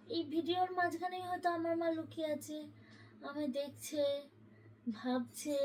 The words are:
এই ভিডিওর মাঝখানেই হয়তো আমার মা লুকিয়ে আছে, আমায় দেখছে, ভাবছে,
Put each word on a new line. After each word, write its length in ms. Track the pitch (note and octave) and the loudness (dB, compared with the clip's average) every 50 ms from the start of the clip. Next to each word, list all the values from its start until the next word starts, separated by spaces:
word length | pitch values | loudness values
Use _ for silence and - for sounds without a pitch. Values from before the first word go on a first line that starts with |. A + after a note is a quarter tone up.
| - - | -10 -4
এই 160 | - E4+ D#4 | -2 -2 -2
ভিডিওর 480 | D4 D#4 E4 - E4 F4 F4+ F#4 F#4 F#4 | 0 0 0 2 2 4 4 4 2 4
মাঝখানেই 480 | F4+ F4 F4 E4 E4+ F4 F4+ F#4 F#4 | 4 2 2 2 0 -2 -2 -2 -2
হয়তো 280 | F#4 F4+ F4+ F4+ F4+ F4 | -2 -2 -2 2 2 2
আমার 280 | E4+ E4 E4 E4+ E4+ | 2 2 2 2 2
মা 140 | E4+ E4+ E4 | 2 2 2
লুকিয়ে 420 | D#4+ D#4+ D#4+ - - E4 D#4 D4+ D4 | 2 0 -2 -6 -4 -2 -2 0 0
আছে, 340 | D4 - - D4+ D4+ D4+ - - - - - - - - - - - C#4 | -2 -4 -6 -8 -8 -8 -10 -14 -18 -20 -20 -20 -20 -20 -20 -18 -12 -10
আমায় 260 | C#4 C#4+ D4 D4+ C4+ | -8 -4 -2 0 0
দেখছে, 720 | A#3+ C#4 C#4+ C#4 C#4+ - - - D4+ D4 C#4+ C#4+ C#4+ C#4+ - - - - - - - - - - - - - A#3+ G#3+ | 0 0 -2 -4 -6 -10 -8 -4 0 2 2 4 2 0 -4 -8 -16 -20 -20 -20 -20 -20 -20 -20 -18 -10 -6 -4 -4
ভাবছে, 640 | G#3+ - B3+ B3+ B3+ A#3+ - - - - D4+ C#4+ C#4 C#4 | -2 0 0 0 0 0 -2 -6 -6 -4 0 2 2 2